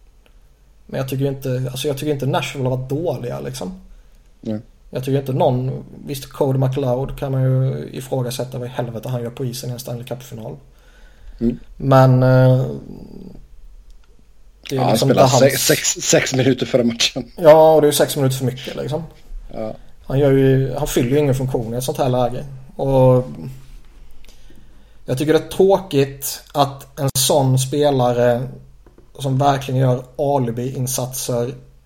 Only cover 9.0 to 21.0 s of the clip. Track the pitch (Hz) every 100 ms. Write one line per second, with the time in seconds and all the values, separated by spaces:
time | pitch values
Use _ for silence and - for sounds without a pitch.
9 | 127 123 117 117 131 117 127 120 - 120
10 | 120 131 - 113 110 151 - - - -
11 | - - - - 117 160 - - 139 131
12 | 131 127 127 127 131 127 - 71 - -
13 | - - - - - - - - - -
14 | - - - - - _ - 135 139 220
15 | 139 - 131 127 135 131 - - - 175
16 | - 156 - 131 127 127 117 131 117 117
17 | - - 120 - 165 160 160 156 147 143
18 | 143 147 135 131 131 131 - - 135 156
19 | 160 - - - - - 110 - - -
20 | - 135 143 135 135 131 135 - 147 -